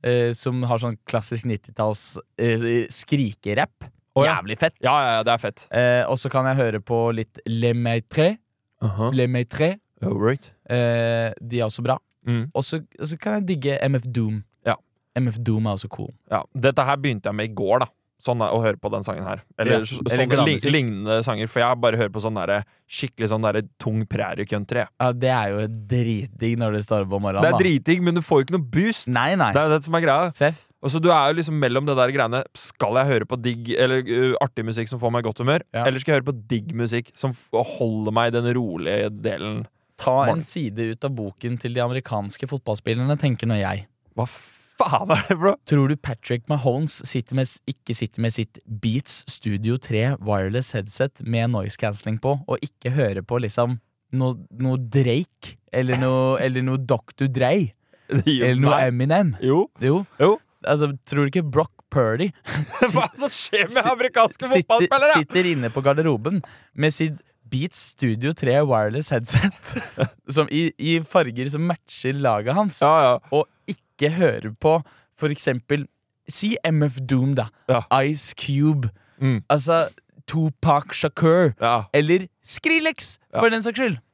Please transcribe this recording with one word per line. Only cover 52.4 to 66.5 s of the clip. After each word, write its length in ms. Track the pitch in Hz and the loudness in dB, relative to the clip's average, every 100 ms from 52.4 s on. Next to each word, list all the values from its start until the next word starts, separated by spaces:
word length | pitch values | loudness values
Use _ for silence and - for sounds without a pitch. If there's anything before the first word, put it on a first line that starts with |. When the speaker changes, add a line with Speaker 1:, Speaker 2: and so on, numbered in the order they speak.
| - | -2
Speaker 1:
og 120 | 127 | -6
ikke 300 | - _ 123 | -6 _ -4
hører 280 | 135 120 95 | 0 0 -2
på, 160 | 95 120 | -4 -4
liksom, 400 | 113 113 120 123 _ _ _ | -2 0 0 -2 _ _ _
noe, 260 | 131 131 123 - | -2 -2 -2 -10
noe 280 | 113 131 131 | -4 -2 -2
Drake, 800 | 120 139 123 123 175 _ - - _ | 0 2 2 2 -2 _ -20 -20 _
eller 260 | 120 127 123 | -2 0 0
noe, 360 | 131 131 131 131 | 2 2 2 2
Speaker 2:
<laughs> 60 | |
Speaker 1:
eller 200 | 131 127 | 0 0
noe 140 | 127 131 | 0 -2
doktor 500 | 127 123 - - 135 | 0 -2 -2 -4 -2
Dre, 240 | 127 127 185 139 _ _ _ _ | 2 2 2 0 _ _ _ _
Speaker 2:
Jo, 300 | 135 151 135 | 0 2 2
Speaker 1:
eller 200 | 123 127 | 4 4
noe 100 | 143 | 4
Speaker 2:
nei. 120 | 147 131 | 4 2
Speaker 1:
Eminem? 460 | 120 131 170 185 101 | 2 2 4 2 0
Speaker 2:
Jo. 260 | 127 147 214 - | 2 2 0 -2
Speaker 1:
Jo. 180 | 123 165 196 | 0 0 -2
Speaker 2:
Jo. 240 | _ 160 214 _ _ | _ 4 4 _ _
Speaker 1:
Altså, 260 | - 147 147 139 | -2 0 0 -4
tror 220 | - 143 143 | -4 0 0
du 40 | |
ikke 140 | 180 | 0
Brock 260 | 156 135 160 _ _ | 0 0 0 _ _
Purdy 440 | 143 113 113 190 - - | 2 2 2 -2 -4 -8
<laughs> 200 | - 147 | -6 -6
Speaker 2:
<laughs> 240 | - 247 | 0 2
Hva 120 | 208 | 2
er 80 | 226 | -2
det 80 | - | -4
som 100 | 277 | -6
skjer 360 | - - 208 202 | -4 -4 0 0
med 40 | |
Speaker 1:
sit-, 60 | 247 | 2
sit-, 160 | 226 | 2
Speaker 2:
amerikanske 560 | 254 254 247 226 - 262 | 2 0 4 2 2 2
fotballspillere? 640 | 269 - 233 180 269 294 | 2 4 2 4 4 6
Speaker 1:
sitter 340 | 175 147 180 180 | 4 2 0 2
inne 240 | 156 117 | 0 -2
på 120 | 117 | 0
garderoben 580 | 139 139 160 123 123 190 - | 2 4 2 0 0 -4 -6